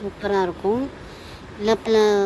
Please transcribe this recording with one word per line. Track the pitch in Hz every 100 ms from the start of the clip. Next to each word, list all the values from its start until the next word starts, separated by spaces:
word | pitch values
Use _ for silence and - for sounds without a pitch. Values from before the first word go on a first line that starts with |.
சூப்பரா | 202 - 196 196
இருக்கும். | 180 170 196 233 269 - - - - - - -
இல்ல, | 208 226
பிள்ளை | 226 220 214 202